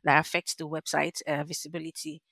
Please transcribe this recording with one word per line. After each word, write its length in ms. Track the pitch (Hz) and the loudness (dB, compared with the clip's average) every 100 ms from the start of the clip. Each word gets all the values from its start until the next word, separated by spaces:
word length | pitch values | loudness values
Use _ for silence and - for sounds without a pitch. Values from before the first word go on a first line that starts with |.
that 140 | 165 143 | 4 6
affects 360 | 160 175 - | 6 0 -2
the 140 | - 156 | -6 -6
website, 520 | 160 - 151 151 - - | -6 0 0 0 -2 -2
uh, 180 | 147 | -2
visibility. 760 | 147 - 147 165 160 - 156 151 _ | -2 -8 -8 -8 -8 -8 -10 -10 _